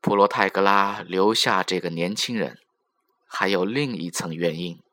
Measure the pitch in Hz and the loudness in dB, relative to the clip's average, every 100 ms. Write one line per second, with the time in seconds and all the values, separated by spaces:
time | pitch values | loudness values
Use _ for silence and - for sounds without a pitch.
0 | - 101 101 - 98 98 98 101 101 104 | 2 4 4 4 0 4 4 4 2 -2
1 | 92 92 101 113 127 98 92 92 85 82 | -4 2 2 2 0 0 0 -2 -4 -4
2 | 87 107 - 117 73 - _ _ _ _ | -4 -4 -6 -4 -6 -8 _ _ _ _
3 | _ _ _ - 95 98 95 123 147 101 | _ _ _ -4 0 2 0 -2 -4 -4
4 | 85 - 87 82 85 80 87 82 _ | -8 -8 -8 -2 -2 -2 -8 -10 _